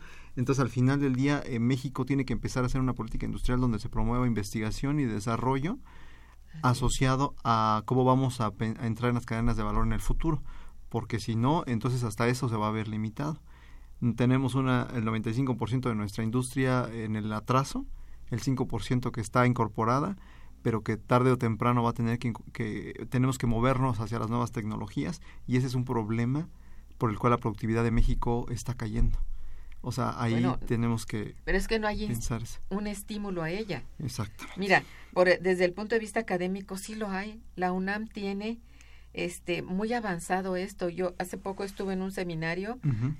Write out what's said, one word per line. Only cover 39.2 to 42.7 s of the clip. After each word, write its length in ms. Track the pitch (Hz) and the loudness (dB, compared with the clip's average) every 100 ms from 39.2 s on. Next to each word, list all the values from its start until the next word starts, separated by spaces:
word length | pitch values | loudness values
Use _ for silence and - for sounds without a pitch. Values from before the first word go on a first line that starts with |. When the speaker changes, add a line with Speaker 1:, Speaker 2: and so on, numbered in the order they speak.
| 175 - - 170 | -4 -4 -4 -4
Speaker 2:
muy 320 | - 185 220 | -2 -2 0
avanzado 640 | 240 214 170 - 185 190 180 | 0 -2 -4 0 0 0 -2
esto. 320 | 196 - 175 | -4 -4 -4
Yo 240 | 170 180 180 | -2 -2 -2
hace 180 | 185 185 | -6 -6
poco 260 | 196 190 | -8 -6
estuve 300 | 196 196 196 | -6 -4 -4
en 80 | 190 | -2
un 100 | 190 | -4
seminario 680 | 196 175 165 165 170 202 | -4 -4 -4 -4 -2 -4